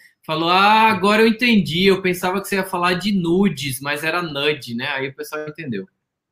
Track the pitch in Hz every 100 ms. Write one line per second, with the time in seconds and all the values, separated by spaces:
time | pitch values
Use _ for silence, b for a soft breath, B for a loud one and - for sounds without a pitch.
0 | b b - 160 170 185 202 220 220 202
1 | 196 214 226 220 247 220 147 165 196 185
2 | 185 180 185 196 196 196 190 175 175 180
3 | 196 202 165 175 202 139 139 127 143 147
4 | 160 175 170 139 147 143 120 117 139 135
5 | 139 139 147 151 151 151 160 98 - _
6 | _ _ _